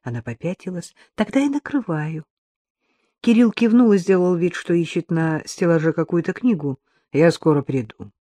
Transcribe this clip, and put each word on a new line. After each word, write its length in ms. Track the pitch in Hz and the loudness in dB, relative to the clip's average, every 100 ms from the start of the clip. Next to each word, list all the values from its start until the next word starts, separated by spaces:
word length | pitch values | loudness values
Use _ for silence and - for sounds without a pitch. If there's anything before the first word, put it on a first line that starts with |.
Она 180 | - 120 | -10 -12
попятилась. 720 | 117 120 165 190 - 180 - _ _ - | -12 -10 -10 -10 -12 -12 -14 _ _ -8
«Тогда 240 | 214 269 | -2 0
я 100 | 285 | 0
накрываю». 760 | 285 - 285 220 156 151 160 - _ _ _ _ _ _ _ _ _ | -2 -4 -6 -4 -6 -6 -10 -14 _ _ _ _ _ _ _ _ _
Кирилл 300 | - 226 233 | 2 4 4
кивнул 400 | - 233 233 240 | 2 2 4 6
и 40 | 202 | 4
сделал 380 | 180 185 180 180 | 2 2 2 0
вид, 180 | 175 | -2
что 220 | - - 170 | -4 -2 -2
ищет 340 | 165 180 160 | 0 -6 -4
на 320 | 165 160 156 - | -2 0 -4 -8
стеллаже 460 | - 175 165 160 | -2 2 2 2
какую-то 400 | 160 160 175 160 | -2 -2 -2 -2
книгу. 460 | 175 247 190 143 131 _ _ _ | -2 -2 0 -4 -8 _ _ _
«Я 200 | 135 165 | 2 4
скоро 320 | - 165 147 | 4 0 0
приду». 480 | - 135 110 - 101 _ | 0 -6 -6 -14 -18 _